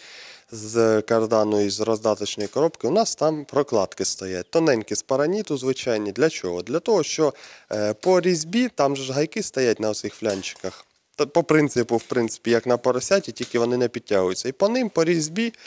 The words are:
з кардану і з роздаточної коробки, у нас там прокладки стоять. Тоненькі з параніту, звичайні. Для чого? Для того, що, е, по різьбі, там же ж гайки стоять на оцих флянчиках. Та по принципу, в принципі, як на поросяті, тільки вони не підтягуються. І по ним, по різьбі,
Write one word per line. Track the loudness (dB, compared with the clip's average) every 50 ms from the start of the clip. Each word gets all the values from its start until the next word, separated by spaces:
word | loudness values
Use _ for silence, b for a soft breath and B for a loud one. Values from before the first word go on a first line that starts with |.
| B B B B B B B B B B
з | -16 -14 -12 -2 2 2 4 4 4 2
кардану | 2 2 2 2 2 4 4 2 4 4 2 2
і | 2 0
з | 0 -2
роздаточної | 0 0 0 0 2 0 0 0 -4 -8 -6 -6 -8 -4
коробки, | -2 0 0 0 -2 -2 -2 0
у |
нас | 2 2 0 0 -2
там | -2 0 0 0 -2 -8
прокладки | -4 -2 -2 -2 2 0 0 0 0 -4 -6 -6
стоять. | -6 -4 -6 -8 -6 -6 -8 -8 -2
Тоненькі | 0 2 4 4 2 2 0 -4 -6
з | -8
параніту, | -4 -2 0 0 0 0 0 -2 -4 -4 -6
звичайні. | -4 -2 -4 -4 -2 -2 -2 -2 -2 -2 -4
Для | -2 0 0 0
чого? | 0 -4 -6 -6 -6 -6
Для | -6 -4 -6 -4
того, | 0 2 2 2
що, | 0 -2 -2 0 0 0 B B B B B B B B
е, | -4 -2 -2 -2 -2
по | 0 2 2 4 4
різьбі, | 4 2 0 0 -2 -2 0 0 0 0
там | 0 0 0 0 0
же | -2
ж | -6 -4
гайки | -2 -2 -2 -2 -4 -6
стоять | -8 -6 -2 0 2 2 2 0
на | 0 -2
оцих | -2 -4 -6 -10 -8
флянчиках. | -4 -2 -2 -2 -2 -6 -10 -12 -10 -12 -12 -12 -12 -20 _ _ _ _ _ _
Та | -4 -4
по | 0 0 0
принципу, | 2 4 4 4 4 4 2 0 0 2 0
в | -2
принципі, | -2 -2 0 0 0 0 -4 -6 0 0
як | 0 2 2
на | 2 0
поросяті, | 2 2 0 0 0 0 0 0 0 0 -4
тільки | -8 -8 -8 -4 0 0
вони | 2 2 2
не | 0 0 -2
підтягуються. | -2 -6 -4 0 2 2 2 2 0 -2 -4 -6
І |
по | 0 0 0 2
ним, | 2 0 -2 0
по | 0 0 2
різьбі, | 2 2 0 -2 -2 -2 -4 -4 -4 B B B